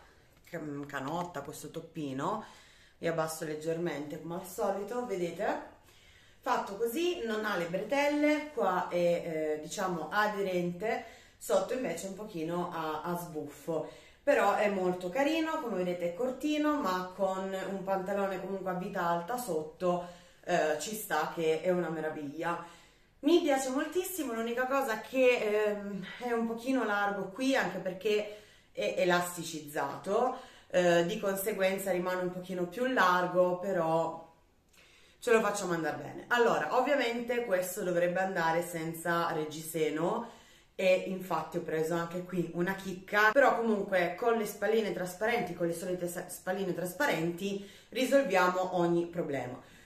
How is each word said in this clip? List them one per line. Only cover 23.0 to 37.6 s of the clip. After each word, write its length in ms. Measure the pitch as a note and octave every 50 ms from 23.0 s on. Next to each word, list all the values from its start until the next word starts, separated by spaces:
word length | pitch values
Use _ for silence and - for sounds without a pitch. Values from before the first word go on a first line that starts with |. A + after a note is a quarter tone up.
| _ _ _ _
Mi 200 | - D4 E4+ F4
piace 280 | E4+ D4 C4+ C4 - B3+
moltissimo, 640 | B3+ C#4 D#4 D4+ D#4 F4+ F#4 - - E4+ C#4+ B3+ A3+
l'unica 320 | A3+ A3+ A#3 A#3 B3 B3+
cosa 340 | B3+ C4+ C#4 - A3+ A3 A3
che, 680 | - - - C4+ B3+ B3 B3 A3+ A3 G#3 G#3 G#3+ G#3+
ehm, 380 | G#3 G3+ G3+ G3+ G3+ G3+ F3+ F3 - - -
è 140 | A#3+ B3 A#3
un 140 | A3+ A3+
pochino 360 | A3+ A3+ A3+ - C4+ C4 B3+ A3+
largo 460 | G#3+ G3+ G3+ G3+ G3+ G3 G3 F#3 F3+
qui, 260 | - - C4 C4+ C4+
anche 220 | A#3 G3 F3 -
perché 640 | F#3 - F#3+ F3+ - - G#3+ G#3 G#3 G#3 - - - - - - - _ _ -
è 220 | - G3+ F#3 -
elasticizzato, 1500 | F3+ F#3 F3 F3 F3 F3 - - E3+ D#3 - - D3+ D3 - - D#3 C#3 C#3 C3 C3+ - F#3+ G3+ A3+ B3 C4 B3+ - - - - - - -
eh, 320 | - F3+ F3+ F3 E3+ E3+ E3+
di 120 | E3+ A3 A3
conseguenza 720 | - G3 G3 F#3+ - A3 G3+ F#3+ F#3+ F#3+ G3 G3 - G3
rimane 320 | F3+ F3+ F3 F#3 F#3 F3+
un 100 | F3+ F3+
pochino 360 | F3 F3+ - - F#3 F3+ F3
più 180 | F3 - A#3+ B3
largo, 720 | C4 C4 G#3+ F#3 F3+ F3+ F3+ F3+ F3 E3 F3+ F3+ F3+ F3+
però 760 | F3+ F3+ G3 F#3 F3 D#3+ D#3+ D#3+ E3 E3 - - - - - - _ _ _ _ _ _ _ _ - - - - - - - -
ce 140 | _ - A#3+
lo 100 | A3+ A3
facciamo 320 | G#3+ G#3 G3+ G3 F#3+ F3+ E3+
andare 240 | E3 D#3 D3 C#3
bene. 280 | C3 - - - - -
Allora, 500 | - A#3 A#3+ A#3 G3+ E3 D3 D3+ - -
ovviamente 640 | B3+ C4 C#4+ C#4+ C4 A#3+ A#3 A#3 A#3+ A#3+ A#3 B3 A#3+ A#3
questo 360 | - F#3 F3+